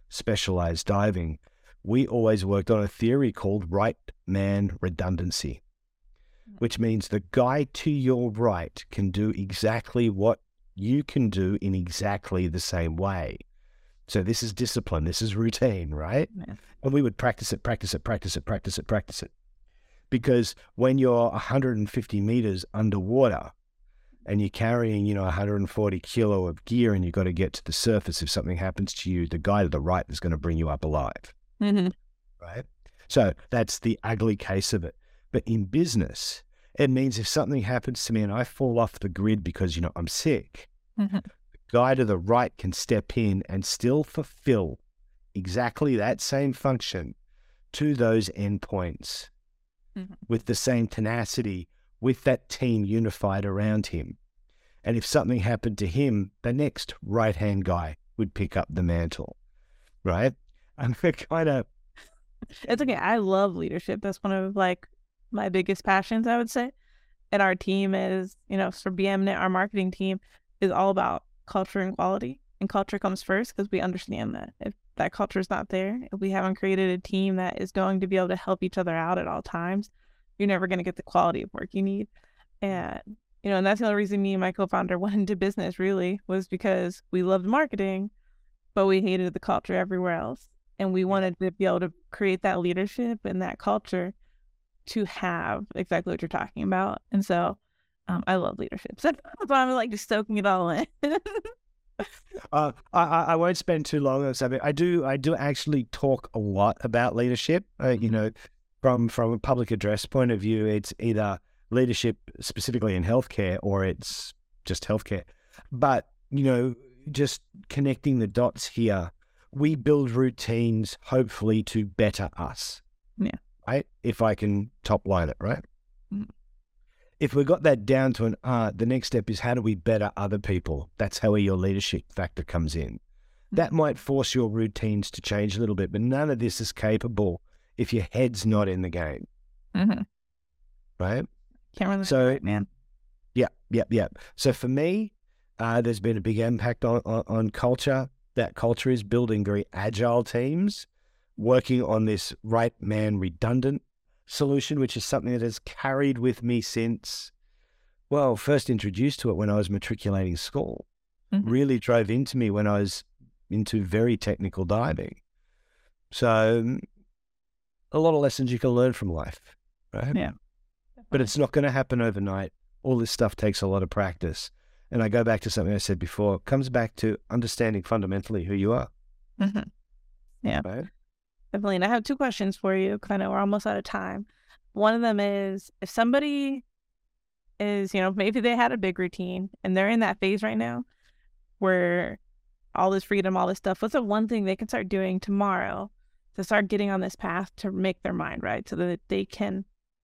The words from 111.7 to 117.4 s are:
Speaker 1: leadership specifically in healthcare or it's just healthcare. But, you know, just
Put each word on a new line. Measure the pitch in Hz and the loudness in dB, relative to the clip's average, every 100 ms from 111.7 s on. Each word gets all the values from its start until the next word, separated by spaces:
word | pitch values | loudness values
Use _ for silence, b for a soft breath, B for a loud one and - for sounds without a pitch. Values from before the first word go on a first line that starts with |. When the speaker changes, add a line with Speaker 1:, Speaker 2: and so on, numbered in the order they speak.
Speaker 1:
leadership | 120 123 - 117 - - - | 2 2 2 0 -2 -12 -12
specifically | - - - 117 107 90 | -10 -6 -4 0 0 0
in | 87 | 2
healthcare | 123 - - 95 90 | 2 0 -4 -2 -2
or | 101 98 95 | -2 0 0
it's | 123 - - - - _ _ - | -2 -8 -12 -12 -18 _ _ -8
just | - - | -6 -2
healthcare. | 107 - 95 - b b b b | -2 -2 -8 -8 b b b b
But, | 123 139 123 - _ - | 0 2 2 0 _ -4
you | 139 | 2
know, | 135 120 127 120 - - 151 | 4 4 2 -4 -14 -18 -8
just | 139 143 - | 0 0 -2